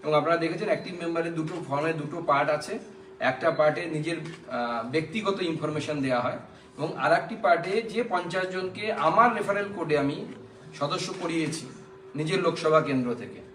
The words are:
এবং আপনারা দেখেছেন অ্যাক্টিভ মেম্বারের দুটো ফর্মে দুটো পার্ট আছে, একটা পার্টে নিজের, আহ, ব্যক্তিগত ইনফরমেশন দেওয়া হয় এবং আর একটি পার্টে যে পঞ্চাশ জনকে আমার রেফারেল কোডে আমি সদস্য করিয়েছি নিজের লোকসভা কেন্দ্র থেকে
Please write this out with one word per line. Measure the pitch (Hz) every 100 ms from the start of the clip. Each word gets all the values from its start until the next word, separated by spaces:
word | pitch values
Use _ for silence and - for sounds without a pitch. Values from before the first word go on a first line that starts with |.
এবং | 151
আপনারা | 151 151 170
দেখেছেন | 165 175 208
অ্যাক্টিভ | 156 - 175
মেম্বারের | 170 165 165 165
দুটো | 156 165 -
ফর্মে | 139 160
দুটো | 160 143 165 165
পার্ট | 139 147
আছে, | 151 - 214 - - - -
একটা | 123 131 165
পার্টে | 147 151 151 175
নিজের, | 156 151 165
আহ, | 160 - - 123 120 117 117
ব্যক্তিগত | 147 160 226 196 185
ইনফরমেশন | 175 156 151 151 139 147
দেওয়া | 135 123
হয় | - - - - - -
এবং | 156 156
আর | 139
একটি | 170 - 220
পার্টে | 190 170 156 208
যে | 226 190
পঞ্চাশ | 208 180 170 185 185
জনকে | 185 185 - 208
আমার | - 156 156 240 -
রেফারেল | - 202 202 -
কোডে | 151 147
আমি | 139 151 - - - - - -
সদস্য | 147 180 156 -
করিয়েছি | 175 165 156 - - - - - - 143
নিজের | 156 185
লোকসভা | 165 156 160 156
কেন্দ্র | 139 135 120 113
থেকে | - - -